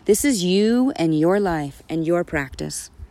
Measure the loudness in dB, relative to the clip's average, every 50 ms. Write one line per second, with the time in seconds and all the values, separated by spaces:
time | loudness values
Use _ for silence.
0 | 0 0 2 2 2 0 0 2 2 2 2 4 4 4 2 2 2 0 0 0
1 | 0 0 2 2 2 2 2 2 0 0 -2 -2 -4 -8 -10 -14 -12 -8 -6 -4
2 | -2 0 0 -2 -2 -2 -4 -6 -6 -6 -10 -10 -10 -8 -10 -10 -12 -14 _ -20
3 | -20 -20